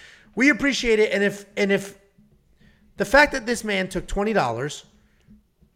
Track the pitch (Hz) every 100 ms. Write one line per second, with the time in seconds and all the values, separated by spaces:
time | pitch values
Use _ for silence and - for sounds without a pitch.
0 | - - - - 269 240 277 240 240 220
1 | 214 196 202 202 - - 202 196 196 -
2 | _ _ _ _ _ _ - _ _ -
3 | 202 269 285 269 220 233 220 196 185 185
4 | - 196 208 202 131 113 143 - - _
5 | _ _ _ - _ _ _